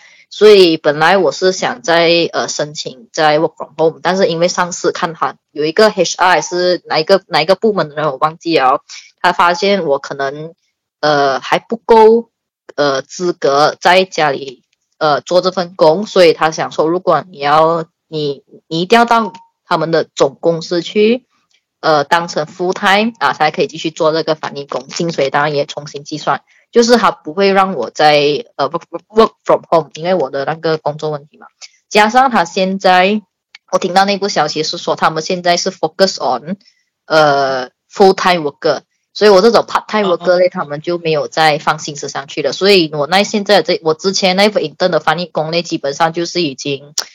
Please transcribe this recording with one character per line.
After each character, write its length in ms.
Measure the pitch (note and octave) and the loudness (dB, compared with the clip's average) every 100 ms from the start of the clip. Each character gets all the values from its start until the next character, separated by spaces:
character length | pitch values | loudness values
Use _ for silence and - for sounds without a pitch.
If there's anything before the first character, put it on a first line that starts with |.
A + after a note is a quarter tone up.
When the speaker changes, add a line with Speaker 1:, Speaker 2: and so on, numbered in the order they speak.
| - _ _ | -20 _ _
Speaker 1:
所 200 | - G#3 | 2 6
以 280 | G3+ F3+ D#3+ | 8 6 2
本 200 | D#3 D3 | -2 0
来 200 | D#3+ G3 | 2 2
我 140 | D#3+ | 0
是 200 | - F#3 | 0 -2
想 300 | F#3 D#3 B2 | -2 -4 -6
在， 480 | - E3+ E3+ E3+ E3 | -2 0 2 2 0
呃， 160 | C3 - | -4 -6
申 260 | - D3+ D3+ | -6 -8 -8
请 340 | - B2+ A#2 | -14 -14 -12
在 260 | - D#3 D3+ | -2 2 2
work 160 | D#3+ - | 0 -6
from 180 | - - | -14 -2
home， 220 | D#3+ D#3+ | -2 0
但 160 | E3 F#3 | -4 0
是 100 | F3+ | 0
因 120 | E3 | 0
为 80 | F3 | -2
上 240 | F#3 F3+ | -2 -4
次 200 | F3+ E3+ | -4 -4
看 220 | - E3+ | -4 -6
他 220 | D#3+ C#3 - _ | -4 -6 -8 _
有 120 | D3+ D3+ | -6 -4
一 60 | |
个 180 | D#3+ A3 | 2 2
H 260 | G3 E3 - | 2 -2 0
R 240 | F3+ E3+ | 2 2
是 400 | D3+ F3+ F3+ F3 - | -2 -2 -2 -2 -4
哪 140 | C#3+ | -4
一 40 | |
个， 200 | D#3 F#3+ - | 0 0 0
哪 140 | D#3+ | -2
一 20 | D#3+ | 0
个 80 | |
部 200 | F#3 A3+ | 0 0
门 160 | G3 D3+ | 0 -4
的 60 | D3 | -4
人 100 | D3+ | -6
我 100 | C3 | -2
忘 200 | D#3 E3 | -4 -4
记 180 | E3+ D#3 | -2 0
了， 240 | C3 C#3+ _ - - _ | 2 0 _ -20 -20 _
他 100 | F3+ | -2
发 220 | F3 F3 | 2 0
现 320 | F3 G3 G3+ E3 | 0 0 -2 -2
我 140 | C#3 | -4
可 160 | - C#3 | -4 -8
能， 400 | C#3 D3 D#3+ E3 _ _ _ - | -8 -8 -14 -18 _ _ _ -4
呃， 400 | D3+ D3 C#3 C3 | 0 2 2 -2
还 200 | - F3 | -2 -4
不 180 | - A3+ | -4 -8
够， 540 | - A3+ A3 A#3 A#3 _ _ _ _ - | 2 6 8 6 0 _ _ _ _ -4
呃， 280 | C#3+ C3+ | -2 -2
资 280 | C3 - F3+ | -6 -6 -6
格 460 | E3+ D3 C#3 D3 - | -2 0 2 2 2
在 260 | F#3 F3+ F#3 | 2 2 0
家 260 | - D3+ | -2 -2
里， 320 | C#3 C#3 B2+ _ _ _ - | -2 -8 -16 _ _ _ -4
呃， 240 | D#3 C#3 | -2 0
做 200 | - F3 | 0 0
这 100 | F3+ | 0
份 240 | F3+ F3 F#3+ | -2 -6 2
工， 320 | E3 E3+ G#3 | 2 2 0
所 180 | G3+ E3+ | 4 4
以 80 | |
他 160 | D3+ D#3+ | 4 0
想 220 | D#3+ C3+ | -2 -8
说， 160 | - D#3 | -4 -2
如 120 | F3 | -2
果 240 | F#3 D#3 F#3 | 0 -2 -2
你 80 | D3+ | -8
要， 480 | C#3+ D3+ D#3+ E3+ E3 _ _ | 0 2 2 0 -6 _ _
你， 360 | D#3 D3 C3+ _ - - | -8 -6 -8 _ -20 -8
你 140 | D#3+ | -6
一 60 | F3+ | 2
定 100 | A3+ | 2
要 80 | A#3 | 4
到 260 | A#3 G#3+ - _ _ - | 0 -2 -10 _ _ -4
他 120 | E3+ | -4
们 140 | D#3+ | 0
的 120 | D#3+ C#3+ - | -2 -2 0
总 200 | D3+ C3+ | -2 0
公 220 | E3+ E3 | -2 -2
司 180 | E3+ F3 | -4 -6
去， 440 | E3 G#3+ G#3+ B3+ _ _ _ _ _ _ | -4 0 2 0 _ _ _ _ _ _
呃， 240 | D#3 D#3 C#3+ | 0 0 2
当 240 | E3+ E3+ | -2 -2
成 160 | F3+ D3+ | -6 -8
full 260 | - F3+ | -6 -4
time 380 | F#3 G3+ G3 A3 A#3 | -2 0 2 0 -2
啊， 140 | C#3+ | -2
才 180 | - D#3 | 0 -2
可 100 | D#3 | 0
以 60 | C#3+ | -4
继 100 | D#3 | -4
续 140 | D#3+ | -8
做 220 | D#3 D#3+ | -2 0
这 100 | D#3+ | 0
个 100 | D#3 D3+ | -2 -4
翻 200 | B2+ C#3+ | -6 -10
译 80 | C#3+ | -10
工， 240 | C3+ C#3 | -10 -10
薪 220 | - E3+ | -6 -6
水 180 | E3 C3+ | -2 -2
当 140 | D3 | 0
然 100 | D3 | -2
也 120 | D3 C#3+ | -2 -6
重 200 | - D3 | -8 -14
新 180 | C#3+ | -16
计 140 | C#3+ D3+ | -14 -10
算， 240 | - C#3 _ _ _ | -4 -4 _ _ _
就 100 | A3+ | 2
是 140 | A#3 A#3+ | 4 4
他 160 | F#3+ | 2
不 220 | - - | -2 -8
会 180 | D#3+ G3 | -2 0
让 240 | G3 F#3+ E3+ | 2 0 -2
我 140 | A2 | -6
在， 560 | - D3+ D3 D3 C#3 - - | 0 2 4 2 -2 -6 -6
呃， 140 | C3+ | -4
work，work 640 | E3+ - E3 _ A3 A3 _ | -4 -10 -16 _ 0 0 _
from 200 | - D3 - | -2 -2 2
home， 220 | E3+ C#3+ | 0 0
因 120 | D3+ E3 | -8 -4
为 80 | |
我 160 | F#3 C#3 | -2 -2
的 160 | C#3 C#3 | -4 -6
那 100 | D#3+ | -6
个 220 | E3 D#3+ | -4 -4
工 200 | - D3+ | -4 -6
作 120 | D#3 | -8
问 180 | D3 D3 | -8 -12
题 100 | _ | _
嘛。 100 | - _ - _ - | -20 _ -20 _ -4
加 200 | G#3 G#3+ | 2 2
上 220 | B3 C4 | 4 2
他 140 | A#3 E3+ | 2 -2
现 340 | - F#3 F#3+ | -2 -2 0
在， 420 | F#3+ F3+ F#3 G#3+ - _ _ - - | 2 4 4 0 -6 _ _ -20 -6
我 60 | F#3 | -4
听 160 | F#3+ | 0
到 120 | F3+ G3 | 0 0
内 120 | G3+ | 0
部 120 | G3 | -4
消 180 | F#3+ D3+ | -2 -2
息 160 | D3+ | -2
是 140 | D#3 E3+ | -6 -6
说， 180 | - D3+ | -6 -2
他 140 | E3+ | -2
们 120 | D#3+ | -2
现 220 | D#3 F3+ | -4 -4
在 140 | F3 F3 | -2 -2
是 140 | - | -2
focus 480 | F#3 D#3+ - F#3+ - | -4 -6 0 -2 0
on， 360 | C#3 B2 D3 G3 _ _ _ _ - | -4 -4 -6 -12 _ _ _ _ -2
呃， 640 | D#3 D3+ C#3 C3+ C3 B2+ _ _ | 2 4 4 0 -2 -6 _ _
full 220 | - F#3+ | 2 4
time 360 | - F#3+ F3+ D3 | 4 0 0 -2
worker， 340 | - D#3+ B2+ - _ _ | -4 -2 -2 -6 _ _
所 140 | - G#3 | 0 4
以 20 | |
我 120 | F#3+ | 6
这 100 | G#3+ | 6
种 140 | G#3 - | 2 0
part 180 | - - | -4 -4
time 200 | G#3+ G3+ | -2 0
worker 300 | E3 F3 F3+ | 0 2 2
类， 80 | F3+ | 2
Speaker 2:
哦。 40 | |
Speaker 1:
他 100 | F#3 | 0
们 160 | D3+ D3 | -8 -8
就 180 | E3 F3 | -6 -6
没 140 | E3 | -2
有 160 | D#3 B2 | -4 -4
再 300 | - D#3+ D3 | 0 2 2
放 220 | D#3 D#3 | -2 -4
心 180 | - C#3+ | -6 -12
思 100 | - | -10
上 200 | C#3+ C#3 | -10 -10
去 140 | - | -6
了。 120 | C#3 | -4
所 180 | A#2+ F#3+ | -2 2
以 180 | G3+ D#3 | 2 2
我 140 | D3+ C#3+ | -2 -2
那 160 | F#3 | 0
现 200 | G3+ A3 | 0 -2
在 180 | G3+ G3+ | 2 2
这， 200 | - F3 | 2 -2
我 100 | D#3+ | -2
之 200 | D#3 F#3+ | -2 -2
前 240 | F#3+ F#3+ F#3 | -2 0 2
那 100 | G#3 | 2
份 140 | G3 | 0
intern 240 | D#3 C#3+ F#3 | -4 -2 -2
的 140 | E3 | 0
翻 180 | - D#3+ | -2 -4
译 60 | F3+ | -4
工 260 | - D#3 | -6 -4
类， 100 | E3+ | -4
基 160 | E3+ D#3+ | -4 -6
本 160 | C#3 | -6
上 200 | C#3+ E3 | -2 -2
就 120 | E3+ E3+ | -2 -6
是 160 | F3+ | -4
已 140 | E3 C3 | -4 -6
经 380 | C#3+ C3+ C#3+ D3+ - | -8 -8 -8 -10 -10